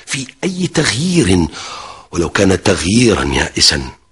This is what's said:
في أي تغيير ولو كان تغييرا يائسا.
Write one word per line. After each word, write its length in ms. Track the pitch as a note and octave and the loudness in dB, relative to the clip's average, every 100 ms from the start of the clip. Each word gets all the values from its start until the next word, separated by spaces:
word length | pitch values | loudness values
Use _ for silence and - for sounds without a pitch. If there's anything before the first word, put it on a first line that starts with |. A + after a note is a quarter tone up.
| - | -10
في 220 | C#3 B2+ - | -8 -8 -6
أي 240 | F3 F3+ F3+ | -6 -2 -2
تغيير 800 | - D3+ A2 F3+ F3 G2 F#2 D#2+ - - - - - - | 0 -2 0 0 2 4 4 2 -4 -14 -14 -16 -18 -8
ولو 180 | E2+ D#2+ | -4 -2
كان 340 | - G2 F#2 | 2 2 2
تغييرا 600 | - F2 D#2+ A2 B2 E2+ | 0 0 2 4 4 2
يائسا. 680 | C#2 C2 D2+ - - D2 C2 - _ | 0 -2 -2 0 0 0 -4 -12 _